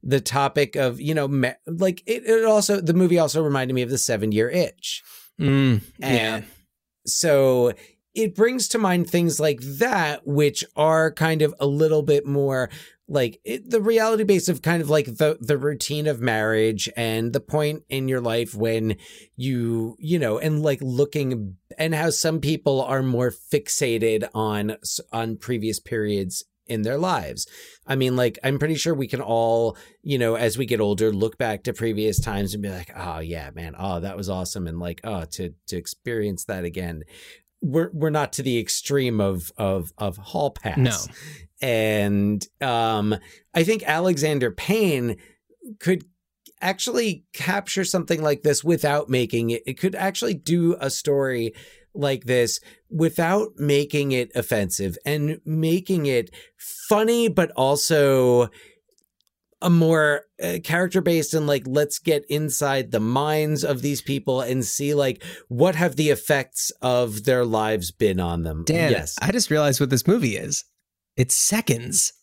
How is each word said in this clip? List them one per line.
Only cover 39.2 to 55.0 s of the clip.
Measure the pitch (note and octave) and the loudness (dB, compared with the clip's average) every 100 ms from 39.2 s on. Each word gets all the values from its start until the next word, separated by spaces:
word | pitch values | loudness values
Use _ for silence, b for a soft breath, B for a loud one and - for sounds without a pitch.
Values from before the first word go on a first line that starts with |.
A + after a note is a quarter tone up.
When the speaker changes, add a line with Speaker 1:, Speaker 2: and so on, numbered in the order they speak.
Speaker 1:
of, | G2 F#2 E2+ - | 0 -2 -6 -4
of, | G2+ F#2+ D#2+ - | -2 -2 -4 -6
of | G#2 F#2 | -6 -6
Hall | G2 - C#3+ | -8 -4 -4
Pass. | - - - | -4 -6 2
Speaker 2:
No. | B2+ G2+ F2 B D#3 B B _ | 2 0 -6 B -20 B B _
Speaker 1:
And, | C3+ A#2 A2 G#2+ G2+ G2+ G2+ G#2 - _ | -2 0 2 2 2 2 2 0 -6 _
um, | C3+ A#2+ A2+ A2 G#2 G#2+ B B B - | -2 0 0 0 0 -2 B B B 0
I | |
think | E3+ A3 | 2 0
Alexander | - D#3 F3+ E3 D3+ C#3+ B2 | 0 0 2 2 0 0 -2
Payne | F#2+ - G#3+ G3+ C#3 A#2+ G#2+ b b _ _ D#4+ G#3+ | -4 -2 2 2 2 -2 -6 b b _ _ -20 -8
could | - F#3 - _ _ _ - _ | -2 -2 -2 _ _ _ -20 _
actually | F3+ F#3+ - B3 A3+ D#3+ _ | -4 -4 -4 -2 -2 -4 _
capture | - D#3+ G3 G3 - | -8 -4 -4 -2 -4
something | F#3 F#3 E3+ E3 | -2 -2 0 0
like | D#3 D3 | 0 0
this | - C#3+ | 2 0
without | D#3 E3+ D3 D3 - | 2 2 2 0 0
making | B2+ A#2+ A#2+ A#2 | 0 0 0 0
it, | A#2 - | -2 -6
it | C3+ | -4
could | F3 - | -4 -2
actually | F#3+ F#3+ A#3 E3+ | -4 -2 -4 -4
do | - F3 E3+ F3 | 0 2 2 0
a | C3+ | -2
story | - - C#3 C3+ B2+ A2+ B B B B - | -4 0 0 2 0 -4 B B B B -4
like | C#3+ C3+ A#2+ | -2 -2 0
this | B2+ A#2 - B B _ | 2 2 -2 B B _
without | D#3+ D#3+ D#3+ E3 G3 A3 - | 0 0 2 2 2 0 -4
making | D3 C#3+ D3 D3 C#3 | 2 2 2 -2 0
it | B2+ A#2+ B2 | -2 -2 -4
offensive | A#2+ A2+ G2 - G2 F2 | -2 0 -2 -2 -4 -4